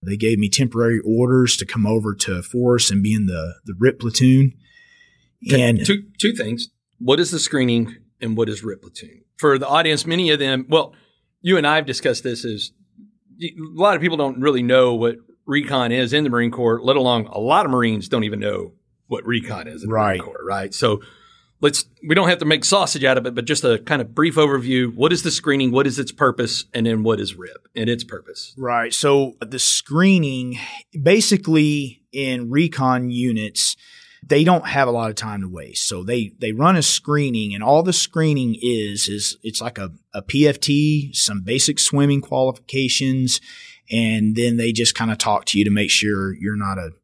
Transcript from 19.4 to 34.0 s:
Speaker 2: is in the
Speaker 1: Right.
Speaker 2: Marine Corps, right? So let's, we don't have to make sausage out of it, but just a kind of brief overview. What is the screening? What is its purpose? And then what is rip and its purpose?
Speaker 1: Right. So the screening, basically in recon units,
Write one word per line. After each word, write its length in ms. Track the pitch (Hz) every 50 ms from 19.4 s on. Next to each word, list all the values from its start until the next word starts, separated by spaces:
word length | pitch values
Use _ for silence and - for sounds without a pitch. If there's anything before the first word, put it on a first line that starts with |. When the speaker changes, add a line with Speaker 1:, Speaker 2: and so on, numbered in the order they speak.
| - 95 110 92 78 78
Speaker 2:
is 160 | 78 82 -
in 60 | 104
the 40 | 110
Speaker 1:
Right. 240 | 110 107 104 95 92
Speaker 2:
Marine 40 |
Corps, 220 | 90 87 - - -
right? 300 | 90 98 98 95 101 98
So 280 | - - 117 107 104 - - - _ _ _ _ _ _ _ _ _
let's, 240 | - 147 147 - - _ _ _ - 151
we 80 | 156
don't 140 | 185 190 170
have 100 | 180 175
to 60 | 175
make 200 | 151 156 156 151
sausage 380 | - 190 202 185 - - 151 135
out 160 | 131 131 131
of 80 | 117 127
it, 80 | 120
but 100 | 127 120
just 180 | 117 151 143 -
a 140 | 127 117 110
kind 240 | - - 156 143
of 140 | 123 113 117
brief 200 | 127 151 165 139
overview. 560 | 156 151 147 139 135 120 123 131 127 127 120 113
What 180 | 110 127 160 175
is 80 | 160
the 80 | - 170
screening? 380 | 151 - - 156 143 139 135 127
What 140 | 117 131 139
is 140 | 139 117 123
its 120 | 135 - -
purpose? 520 | - 147 131 120 - 123 110 - - - _ -
And 140 | 123 113 117
then 160 | 113 110 107
what 160 | 113 110 101
is 160 | 101 98 -
rip 320 | 87 90 87 - - _ _ _
and 120 | 120 113 113
its 160 | 120 117 117
purpose? 520 | 113 113 90 - - - - - - - 135
Speaker 1:
Right. 340 | 131 123 120 117 117 120
So 420 | 123 - - 147 143 139 139 131 117 _
the 180 | - 107 123 127
screening, 1000 | - - - - - - 143 160 180 196 196 185 160 143 131 127 127 123 123 117 - - - - - _ _ 160 139 160 185 220
basically 800 | 214 - 208 190 - 165 160 156 151 151 151 147 143 131 110 _ _ _
in 380 | _ 135 139 131 131 123 123 117
recon 600 | 123 143 170 165 - - 135 127 127 127 123 123
units, 640 | 123 123 123 127 117 110 107 107 104 - - - - _ _ - - -